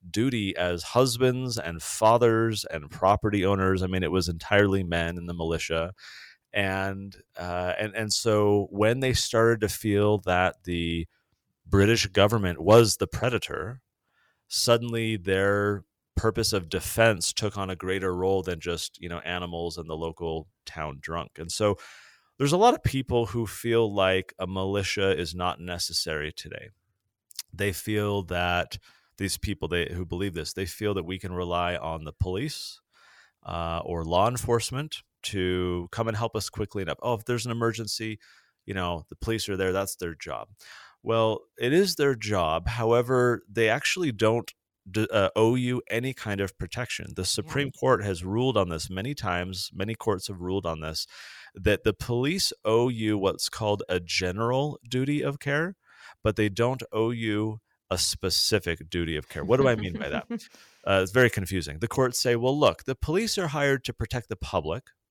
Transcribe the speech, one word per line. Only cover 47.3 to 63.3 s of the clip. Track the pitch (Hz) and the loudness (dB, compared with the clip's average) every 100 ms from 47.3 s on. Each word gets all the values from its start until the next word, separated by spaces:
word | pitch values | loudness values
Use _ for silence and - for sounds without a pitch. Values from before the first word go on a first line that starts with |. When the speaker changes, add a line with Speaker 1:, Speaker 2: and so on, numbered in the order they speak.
| - 156 156 143 | -2 -2 -4 -4
Speaker 1:
Court | - 127 117 | 0 4 4
has | 101 90 | 2 -2
ruled | 90 107 131 107 | -2 0 2 2
on | 90 | 2
this | 80 - | -2 -6
many | 92 117 | -6 -6
times. | 147 95 87 90 92 - | -6 -4 -2 -4 -6 -8
Many | - 101 113 | -6 -6 -4
courts | - 95 - | -2 -2 -4
have | 95 | -8
ruled | 90 95 87 | -2 -2 -2
on | 80 | -4
this, | 78 80 - - - - - - | -4 -6 -8 -12 -18 -18 -20 -4
that | 98 104 | 0 2
the | - | 2
police | 104 - 120 135 185 - - - | -2 -2 -2 0 0 -2 -2 2
owe | 113 123 | 4 4
you | 117 110 107 | 2 0 2
what's | 95 - - | 2 0 -6
called | - 107 104 - | -2 0 0 0
a | 92 | -2
general | 85 - 90 95 113 131 147 - 113 | -2 -2 -2 0 0 0 0 -4 -6
duty | 127 139 147 | -2 0 0
of | 135 143 | -2 -4
care, | - 143 170 196 _ _ - - | -2 -2 -2 -6 _ _ -20 -4
but | 107 107 | -2 2
they | 104 | 0
don't | 95 117 131 117 | 2 0 0 -4
owe | 107 113 | 0 0
you | 120 113 104 107 110 _ _ _ | 0 -2 0 0 -4 _ _ _
a | 92 | -2
specific | - - 95 98 - 104 87 82 80 | 0 -2 0 2 2 0 -2 -6 -4
duty | 87 80 78 | -4 -2 -4
of | 76 | -6
care. | - 82 | -8 0
What | 123 | 2
do | 135 | 4
I | 113 | 2
mean | 98 82 | -2 -6
by | 71 | -6
that? | 71 - | -6 -6
Speaker 2:
<laughs> | 233 - - - _ - | -12 -12 -20 -20 _ 0
Speaker 1:
Uh, | 98 | 2
it's | 95 | 4
very | 113 120 | 4 4
confusing. | - 92 95 78 78 | 4 -4 -4 -4 -6
The | 117 | -4
courts | - 127 117 | 0 0 0
say, | 127 120 | 0 2
"Well, | 127 143 | 2 4
look, | 135 85 | 4 2
the | - | -6
police | 131 - 170 226 | -6 -2 -2 -2